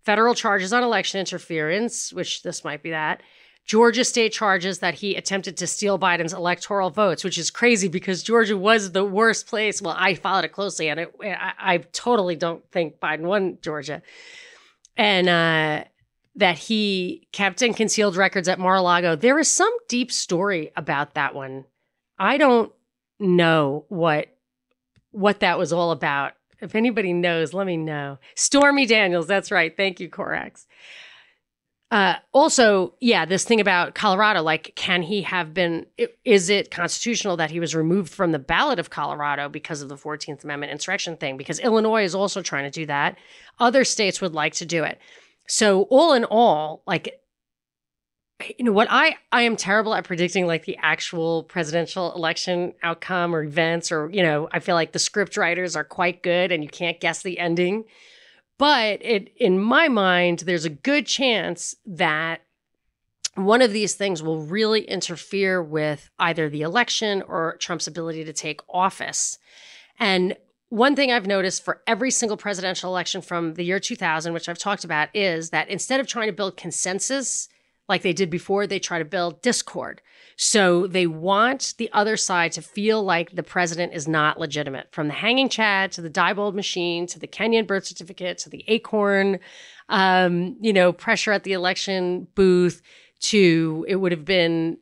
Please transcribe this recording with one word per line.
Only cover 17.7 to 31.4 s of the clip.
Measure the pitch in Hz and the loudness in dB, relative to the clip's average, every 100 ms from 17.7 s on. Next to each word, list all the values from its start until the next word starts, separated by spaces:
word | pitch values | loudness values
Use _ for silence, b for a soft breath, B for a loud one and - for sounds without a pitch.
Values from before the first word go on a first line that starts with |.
concealed | 202 214 220 208 175 | 0 0 2 2 2
records | 190 196 175 | 0 2 -2
at | 180 | 0
Mar-a-Lago. | 185 190 180 175 175 160 | 2 4 4 4 4 2
There | 233 285 | 4 4
is | 294 | 2
some | - 392 480 _ | 2 2 0 _
deep | 247 247 | -4 -2
story | - - 175 202 180 151 - | -4 -2 -2 0 -2 -4 -8
about | 156 143 147 | -4 -4 -2
that | 151 139 | -2 -4
one. | 143 135 135 135 _ _ _ _ _ | -4 -12 -12 -16 _ _ _ _ _
I | 196 285 | 0 4
don't | 294 240 220 _ _ _ _ _ | 6 6 2 _ _ _ _ _
know | 202 175 165 160 143 147 151 | 2 4 6 4 2 -2 -6
what, | 190 165 151 - _ _ _ _ _ _ _ _ | -2 0 0 -2 _ _ _ _ _ _ _ _
what | 214 196 202 | 0 0 2
that | 185 170 | 0 0
was | 165 | 0
all | 165 170 | 0 0
about. | 156 160 143 139 _ _ _ | 0 -2 -2 -4 _ _ _
If | 190 | -6
anybody | 220 240 226 190 | 0 2 2 0
knows, | 175 175 165 156 | 0 0 0 -2
let | 180 190 | -4 -4
me | 165 | -4
know. | 156 147 143 139 B | -4 -6 -8 -12 B
Stormy | - - 277 285 285 | -4 2 6 6 6
Daniels, | 254 220 196 175 160 | 4 4 4 2 2
that's | 196 190 | 0 2
right. | 190 165 | 0 0
Thank | - 196 180 | 0 -2 -2
you, | 170 | -14
Corax. | 196 - - - _ _ B B B B B B B | -10 -6 -6 -8 _ _ B B B B B B B